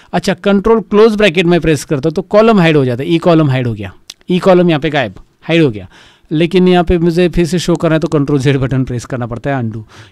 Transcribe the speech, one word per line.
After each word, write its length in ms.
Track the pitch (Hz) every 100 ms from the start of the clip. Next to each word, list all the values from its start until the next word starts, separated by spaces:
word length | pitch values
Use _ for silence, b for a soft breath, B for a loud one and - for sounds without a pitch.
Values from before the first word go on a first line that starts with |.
| B
अच्छा, 200 | 180 - 180
कंट्रोल 440 | 202 202 214 226
क्लोज 340 | - 208 226 208
ब्रैकेट 280 | 208 170 170
में 140 | 175
प्रेस 220 | 160 151 -
करता 240 | 147 156
हूँ 40 |
तो 80 | 156
कॉलम 360 | - 208 226 214
हाइड 180 | 165 151
हो 60 | 127
जाता 180 | 120
है, 60 | 160
ई 80 | 165
कॉलम 300 | 180 160 151
हाइड 180 | 131 120
हो 60 |
गया, 180 | 104 95 - - - -
ई 100 | 180
कॉलम 300 | 196 180 175
यहाँ 100 | 151
पे 100 | 156
गायब, 240 | 143 113 95 - _
हाइड 200 | - 165
हो 60 | 147
गया। 180 | 104 95 b b b _
लेकिन 360 | 156 165 185 180
यहाँ 160 | 180
पे 140 | 170 180
मुझे 300 | 170 165 180
फिर 160 | 170 165
से 140 | 175
शो 160 | - 165
करना 200 | 165 160
है 40 |
तो 80 | 165
कंट्रोल 320 | 156 143 147
ज़ेड 180 | 135 139
बटन 260 | 127 131
प्रेस 220 | 127 123 -
करना 220 | 127 120
पड़ता 220 | 120 143
है, 80 | 135
अनडू। 260 | 117 113 110 B B